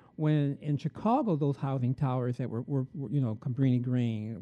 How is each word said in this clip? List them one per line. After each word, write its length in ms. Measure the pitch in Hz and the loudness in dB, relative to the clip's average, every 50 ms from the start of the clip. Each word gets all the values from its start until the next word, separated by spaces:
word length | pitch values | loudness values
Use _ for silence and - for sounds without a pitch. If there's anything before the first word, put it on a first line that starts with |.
| - - _ | -20 -16 _
when 400 | - 156 151 151 147 143 139 143 - | -2 2 2 4 4 2 0 -2 -4
in 160 | - 151 147 | -2 -2 -2
Chicago, 580 | 135 - 147 - - - 214 240 302 254 220 160 | -2 -2 -6 -6 -2 0 2 2 2 2 2 0
those 220 | 139 151 143 135 | 2 2 0 0
housing 380 | - 147 139 135 135 123 123 135 | -2 -2 -2 -2 0 0 0 0
towers 420 | - 147 131 127 131 123 123 123 | 0 0 0 0 0 0 -2 -2
that 120 | - 127 - | -2 -4 -4
were, 120 | 107 117 - | -4 -6 -4
were, 220 | - 143 135 131 - - | -2 -2 -2 -2 -4 -6
were, 160 | 151 139 101 | -8 -6 -2
you 120 | 143 143 | 0 0
know, 140 | 127 113 110 | 0 0 -2
Cabrini 460 | 117 - 135 117 135 135 131 123 120 | -4 -4 -4 0 2 4 4 4 4
Green, 560 | 123 127 123 123 120 117 110 107 107 110 113 - | 2 0 0 2 2 0 -2 -4 -6 -8 -8 -8